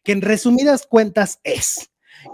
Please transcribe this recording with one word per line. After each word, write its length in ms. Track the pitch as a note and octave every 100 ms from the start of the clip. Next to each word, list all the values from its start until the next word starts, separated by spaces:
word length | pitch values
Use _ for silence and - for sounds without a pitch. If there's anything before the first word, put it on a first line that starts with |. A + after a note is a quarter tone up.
que 80 | -
en 100 | G3+
resumidas 640 | F#3+ G#3+ B3 A#3+ C#4+ C4+ -
cuentas 520 | A3+ G#3+ F3+ F#3+ -
es 480 | - B3+ - - - _ _ - -